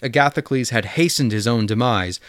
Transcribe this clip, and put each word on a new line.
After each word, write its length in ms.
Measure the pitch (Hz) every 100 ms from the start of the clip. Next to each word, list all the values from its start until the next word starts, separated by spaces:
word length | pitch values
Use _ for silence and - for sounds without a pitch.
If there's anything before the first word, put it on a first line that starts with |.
Agathocles 680 | 135 131 143 156 - 135 120
had 160 | 117 98
hastened 480 | - 170 - 127
his 140 | 107 107
own 180 | 117 107
demise 560 | 110 123 104 90 90